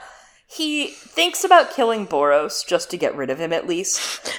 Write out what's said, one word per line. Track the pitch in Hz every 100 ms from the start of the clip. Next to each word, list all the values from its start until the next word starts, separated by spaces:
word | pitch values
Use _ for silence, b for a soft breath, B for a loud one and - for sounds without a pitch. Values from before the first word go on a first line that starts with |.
| B B B B B
He | - 311 302 285
thinks | - - - 349 -
about | 370 349 254
killing | - 226 226 190
Boros | 147 143 147 151 - -
just | 175 -
to | 175
get | 147 139
rid | 135
of | 135
him | 165
at | 165 -
least, | 170 190 - - - -